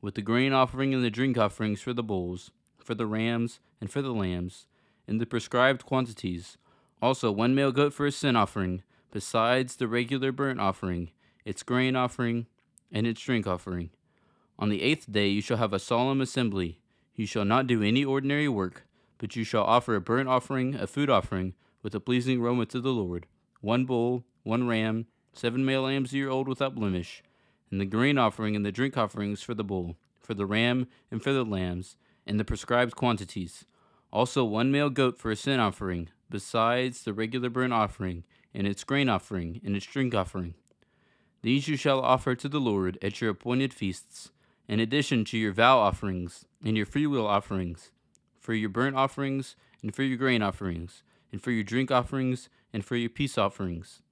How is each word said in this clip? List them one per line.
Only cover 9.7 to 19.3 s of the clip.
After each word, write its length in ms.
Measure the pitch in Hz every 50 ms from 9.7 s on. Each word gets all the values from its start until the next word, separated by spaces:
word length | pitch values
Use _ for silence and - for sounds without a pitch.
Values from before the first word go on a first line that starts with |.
| -
the 120 | - 131 113
regular 440 | 113 120 117 113 139 135 127 135
burnt 280 | 127 135 143 139 131 -
offering, 520 | - 98 95 - - 92 90 87 87 82 _ _ _ _ _ _ _
its 160 | 107 95 -
grain 340 | - - 123 123 127 131 131
offering, 520 | 131 127 123 - - 127 117 117 117 117 _ _ _ _ _ _ - _ _
and 140 | - 104 110
its 160 | 117 113 -
drink 240 | - - 127 117 101
offering. 460 | 101 92 87 - 92 90 87 87 85 _ _ _ _ _ _ _ _ _ _ _ _ _ -
On 120 | - 104
the 120 | 104 90
eighth 300 | 76 123 156 147 - -
day 160 | 104 104 104 101
you 140 | 98 107
shall 160 | - - 123 110
have 160 | 117 104 101
a 40 | 95
solemn 440 | - - 120 117 123 131 135 135
assembly. 580 | 131 123 - 135 123 113 101 98 90 85 82 _ _ _ _ _ _ _ _
You 120 | - 110 101
shall 180 | - 113 104
not 220 | 101 110 127 131 127
do 160 | 123 113 104
any 200 | 101 113 131 143
ordinary 440 | 135 135 139 135 139 143 147 151 147
work, 400 | 123 104 95 90 - - - _ _ _ _ _ _ _
but 160 | - 101